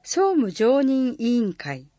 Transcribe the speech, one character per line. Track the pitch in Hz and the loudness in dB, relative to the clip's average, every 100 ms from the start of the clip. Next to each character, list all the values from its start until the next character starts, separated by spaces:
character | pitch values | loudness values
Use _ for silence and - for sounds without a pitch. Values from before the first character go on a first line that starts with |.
総 | - - 392 349 | -8 -2 0 2
務 | 214 | 0
常 | 165 220 269 | 0 2 2
任 | 269 262 254 233 | 2 0 -2 -2
委 | 226 240 | -2 0
員 | 214 | -2
会。 | 165 143 135 135 | -4 -10 -12 -14